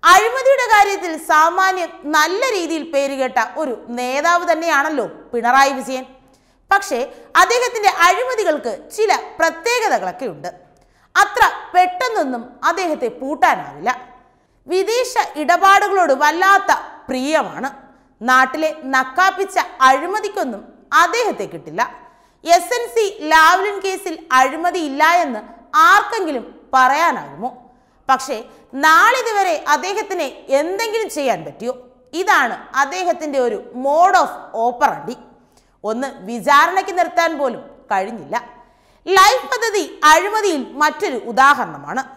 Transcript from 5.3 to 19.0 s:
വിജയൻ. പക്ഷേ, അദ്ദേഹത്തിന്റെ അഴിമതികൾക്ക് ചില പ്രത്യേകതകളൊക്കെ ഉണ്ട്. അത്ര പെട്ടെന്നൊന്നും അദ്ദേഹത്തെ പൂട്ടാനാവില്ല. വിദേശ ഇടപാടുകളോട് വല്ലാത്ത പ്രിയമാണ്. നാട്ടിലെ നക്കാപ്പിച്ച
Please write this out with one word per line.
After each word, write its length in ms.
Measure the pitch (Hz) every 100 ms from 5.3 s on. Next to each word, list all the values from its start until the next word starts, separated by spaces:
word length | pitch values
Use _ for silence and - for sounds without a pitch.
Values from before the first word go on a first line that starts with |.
| 240 226 262 277
വിജയൻ. 340 | 262 254 262 254 - _ _ _ _ _
പക്ഷേ, 400 | 392 403 240 262 - - 339
അദ്ദേഹത്തിന്റെ 520 | 370 480 480 466 403
അഴിമതികൾക്ക് 1000 | - 339 370 508 480 370 302 247 208 -
ചില 280 | - 427 311 - -
പ്രത്യേകതകളൊക്കെ 880 | 330 320 466 480 440 247 185 175 240
ഉണ്ട്. 220 | 151 160 - _ _ _ _ _ -
അത്ര 320 | 403 415 427 - -
പെട്ടെന്നൊന്നും 840 | 359 359 359 508 440 285 247 220 -
അദ്ദേഹത്തെ 440 | 294 339 359 294 240
പൂട്ടാനാവില്ല. 1000 | 226 262 302 359 254 147 143 190 247 - - _ _ _ _ -
വിദേശ 720 | 359 392 466 494 466 403 -
ഇടപാടുകളോട് 760 | 302 339 381 403 415 392 330
വല്ലാത്ത 640 | 262 294 320 381 392 392 262 - - -
പ്രിയമാണ്. 640 | 262 262 311 208 - 247 - - _ _ _
നാട്ടിലെ 540 | 233 254 262 302 311 311
നക്കാപ്പിച്ച 720 | 262 269